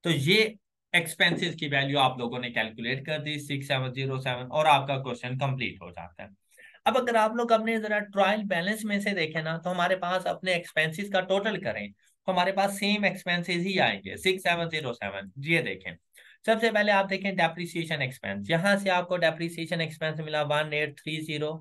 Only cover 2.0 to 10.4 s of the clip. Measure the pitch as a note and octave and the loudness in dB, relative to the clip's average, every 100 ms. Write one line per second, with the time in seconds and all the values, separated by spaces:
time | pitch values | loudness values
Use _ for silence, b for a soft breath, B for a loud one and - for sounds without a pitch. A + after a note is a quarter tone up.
2 | B2+ A#2+ A#2+ B2 A#2+ A#2 A2 A2 A#2 C3+ | 4 2 -4 -4 -4 -2 -4 -4 -4 -4
3 | C#3 D3+ D3 D3 C#3 C#3 - C3+ C3 B2+ | -4 -6 -4 -6 -6 -6 -2 -2 -2 -4
4 | C3+ C3 C3+ B2 B2+ - D#3 C#3 C3+ C3+ | -4 -2 -4 -4 -2 2 6 6 4 -4
5 | C3 A#2 B2 B2+ C#3 B2+ G#2+ - F2 E2+ | -4 -6 -6 -2 -2 -2 -4 -8 -14 -14
6 | E2+ - G2 _ _ B B B A3 B3 | -16 -16 -18 _ _ B B B 2 2
7 | A#3+ A3+ G#3+ A#3 A#3 A3+ A3 A3+ G#3+ G#3 | 2 2 2 2 2 2 2 -2 0 -2
8 | G#3 G3 F#3+ G#3+ G3 E3+ F3+ G#3+ G#3+ G3+ | -2 2 4 2 0 -2 0 -4 -2 -2
9 | G#3 F#3 D#3 D#3+ D#3 E3 F3+ F3+ F3 F#3 | 0 0 -2 -2 -4 -4 -2 0 2 2
10 | F3 F#3 F#3 - | 0 -2 -2 -4